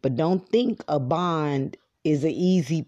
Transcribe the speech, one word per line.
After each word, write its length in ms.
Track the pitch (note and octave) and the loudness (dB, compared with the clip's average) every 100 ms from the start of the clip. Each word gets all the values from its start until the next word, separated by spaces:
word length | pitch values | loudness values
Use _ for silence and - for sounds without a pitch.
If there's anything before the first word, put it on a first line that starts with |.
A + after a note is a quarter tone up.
But 140 | C3+ A#2+ | -2 0
don't 320 | D#3+ F#3 - | 0 0 0
think 360 | A3 B3+ A3 - | 0 0 -4 -4
a 120 | D3 | -2
bond 760 | B2+ E3 F3+ E3 D3+ C#3+ C3+ - _ _ D#3 | 0 -2 0 0 0 -2 -4 -8 _ _ 0
is 180 | D3 | 0
an 80 | D#3 | 0
easy 540 | C3+ F3+ F#3 C#3 E3 | 0 2 2 2 -4